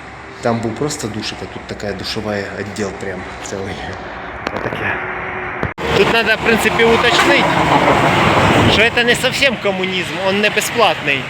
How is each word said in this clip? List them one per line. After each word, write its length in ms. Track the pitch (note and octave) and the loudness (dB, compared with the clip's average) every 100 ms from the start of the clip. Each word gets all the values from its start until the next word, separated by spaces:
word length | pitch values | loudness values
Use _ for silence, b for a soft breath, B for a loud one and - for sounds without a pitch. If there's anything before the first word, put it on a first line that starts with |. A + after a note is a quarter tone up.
| - - - - | -16 -16 -16 -4
Там 180 | A#2+ A#2 | 0 0
був 160 | A2 A2 | -2 -2
просто 320 | D3 - A2+ | -4 -4 -6
душик, 300 | G#2+ - A2 | -6 -8 -8
а 120 | F#2+ | -10
тут 100 | - - | -12 -12
така 260 | G2+ G#2 | -8 -6
душевая 500 | F#2+ F#2 A2+ G#2 G#2 G2 G2 | -6 -6 -6 -4 -4 -4 -6
відділ 300 | G2+ F#2+ G2 | -8 -6 -6
прям 300 | - G2 F2+ F2+ - | -6 -8 -8 -10 -10
цілий. 320 | - G2 G2 - F#2 F#2+ - - - - - - | -8 -8 -8 -8 -10 -10 -12 -12 -12 -10 -8 -6
Отаке. 380 | - - - F4+ F#4 F#4 F#4 F#4 - - - - - - | -4 -4 -4 -4 -6 -8 -8 -8 -8 -6 -6 -4 0 2
Тут 160 | G3 | 4
надо, 200 | A#3 G#3+ | 2 2
в 120 | G#3+ A3+ | 2 2
принципі, 380 | A3 A3 G#3+ | 2 2 4
уточнити, 600 | A#3 A3+ A#3+ A#3 - C#4 - - - - D4 - - - - - - - - | 4 4 4 4 4 4 4 2 2 4 4 4 4 4 4 4 4 6 6
що 160 | - A3+ A#3+ | 6 4 4
це 80 | |
не 120 | A#3+ A#3 | 2 2
зовсім 400 | B3+ A#3+ C4+ G#3 | 2 2 2 2
комунізм, 500 | G3+ F#3 F#3 F#3 C#3+ D#3+ F#3+ | 0 0 -2 -2 -4 -2 0
він 120 | G3+ | 2
не 80 | G#3 | 2
безплатний. 720 | G#3 - A#3 G3 D#3 C#3+ C3+ | 0 -2 2 2 2 0 -2